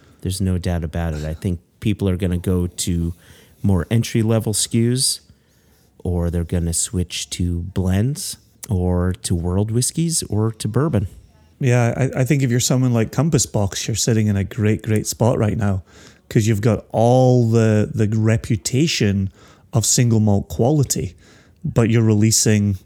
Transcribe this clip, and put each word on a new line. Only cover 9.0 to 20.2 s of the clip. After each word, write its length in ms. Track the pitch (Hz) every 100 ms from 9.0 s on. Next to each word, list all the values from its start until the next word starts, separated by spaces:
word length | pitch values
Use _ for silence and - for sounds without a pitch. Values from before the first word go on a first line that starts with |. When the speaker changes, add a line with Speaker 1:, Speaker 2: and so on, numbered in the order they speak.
| 90 90
Speaker 1:
to 140 | - 87
world 340 | 87 95 107
whiskeys, 540 | 117 - - 165 160
or 280 | - 104 110
to 140 | - 104
bourbon. 400 | 120 156 107 - - - _ _ -
Speaker 2:
Yeah, 340 | 131 123 117 -
I, 260 | 123 143
I 20 |
think 180 | 127 143
if 80 | 127
you're 100 | 120
someone 320 | - 127 127
like 200 | 117 110
Compass 340 | - 160 135 -
Box, 420 | 113 101 - -
you're 60 | 107
sitting 300 | - 110 107
in 100 | 98
a 80 |
great, 380 | 95 - 107 110
great 240 | - 107 -
spot 320 | - 113 135
right 180 | 107 -
now, 280 | 101 92 - - - - -
'cause 200 | 120 110
you've 140 | 101
got 260 | 113 104 -
all 560 | - 117 127 127 127 113
the, 440 | 113 110 107 -
the 140 | - 104 110
reputation 1120 | 110 110 - 113 - 127 160 - 101 98 95 - - _ _
of 120 | 117 -
single 340 | - 120
malt 300 | 113